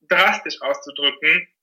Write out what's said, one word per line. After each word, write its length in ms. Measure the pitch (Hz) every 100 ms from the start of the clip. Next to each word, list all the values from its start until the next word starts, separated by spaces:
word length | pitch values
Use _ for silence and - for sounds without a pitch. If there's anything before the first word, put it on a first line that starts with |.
| _
drastisch 500 | 175 196 208 - -
auszudrücken, 880 | - 185 147 139 143 - 151 175 175 _